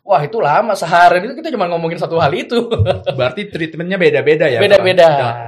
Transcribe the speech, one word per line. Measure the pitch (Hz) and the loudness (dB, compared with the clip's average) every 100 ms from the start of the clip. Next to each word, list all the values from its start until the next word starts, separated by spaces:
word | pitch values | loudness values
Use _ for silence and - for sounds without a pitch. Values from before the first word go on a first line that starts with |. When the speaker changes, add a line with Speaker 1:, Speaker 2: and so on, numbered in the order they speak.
Speaker 1:
wah, | - 185 | 0 0
itu | 147 220 | 0 -2
lama, | 151 160 226 | 0 0 0
seharian | 196 165 175 175 175 | -4 0 4 6 4
itu | 208 - | -2 -10
kita | 330 | -8
cuma | 240 180 | -4 -4
ngomongin | 170 165 170 | -4 -6 -6
satu | 165 165 | -4 0
hal | 151 | 0
itu. | 165 - 240 233 233 208 | -2 -4 -4 -4 -4 -2
<laughs> | - - | -2 -6
Speaker 2:
Berarti | 131 - - 208 | -4 -4 -4 -10
treatmentnya | 160 165 151 170 185 | -8 -8 -8 -6 0
beda-beda | 170 139 131 156 185 | 0 2 0 2 2
ya? | 123 | 0
Speaker 1:
Beda-beda. | 202 196 180 180 165 | 4 4 4 4 4
Speaker 2:
Dengan, | 143 123 117 | 4 -2 -6